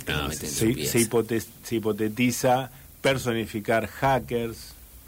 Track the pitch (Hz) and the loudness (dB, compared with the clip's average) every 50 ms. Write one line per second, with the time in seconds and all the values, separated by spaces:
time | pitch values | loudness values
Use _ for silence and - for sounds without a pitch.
0 | - - 78 76 71 71 76 - 85 78 - - 110 110 - - 73 - - 117 | -6 -4 -2 -2 -2 -2 -4 -6 -6 -6 -2 0 2 2 2 0 -2 0 2 2
1 | 117 104 - 117 110 - 117 110 - - - - - - 120 113 104 110 104 101 | 2 4 4 2 2 2 0 -2 -4 -6 -12 -14 -8 -4 -2 0 0 0 0 0
2 | 110 107 104 113 123 123 120 - - 127 123 131 131 123 - - - - - - | 0 -2 0 2 2 2 2 2 4 4 4 2 0 -4 -10 -16 -20 -20 -8 -2
3 | - 135 135 127 - 127 113 113 107 - - 110 101 - 113 113 110 - - - | 0 2 2 2 0 0 0 0 -2 -4 -4 -4 0 0 2 2 0 -2 -4 0
4 | 135 135 131 123 110 - 123 117 117 113 107 - - - - - - - - - | 2 2 2 2 0 -2 -4 -2 -2 -4 -8 -10 -16 -18 -18 -20 -20 -20 -20 -20
5 | - | -20